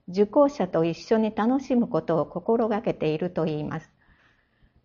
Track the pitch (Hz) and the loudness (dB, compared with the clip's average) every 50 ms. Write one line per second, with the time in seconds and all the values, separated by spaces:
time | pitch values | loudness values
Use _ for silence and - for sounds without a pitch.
0 | _ - 175 196 208 208 - 294 285 - 277 - 190 180 - 165 165 170 160 - | _ -4 0 0 0 4 4 4 4 4 2 -2 -4 -2 0 0 0 0 -2 -4
1 | - - 226 220 220 214 214 - 208 233 262 285 - - 262 240 220 - - 160 | -2 0 2 2 2 0 -2 -2 0 0 0 0 0 0 0 0 2 2 0 -2
2 | - - 160 160 147 - - 180 - - 226 233 226 214 208 208 - 185 - - | 0 0 0 0 0 -2 -6 -4 -2 0 0 2 2 0 -2 -2 -2 -4 -4 -2
3 | 160 156 151 156 180 175 180 180 160 165 151 151 151 147 147 156 - - _ _ | 0 -2 0 0 -2 -4 -2 -2 -2 -2 -2 -4 -4 -6 -6 -8 -10 -14 _ _
4 | _ _ _ _ _ _ _ _ _ _ _ _ _ _ _ _ | _ _ _ _ _ _ _ _ _ _ _ _ _ _ _ _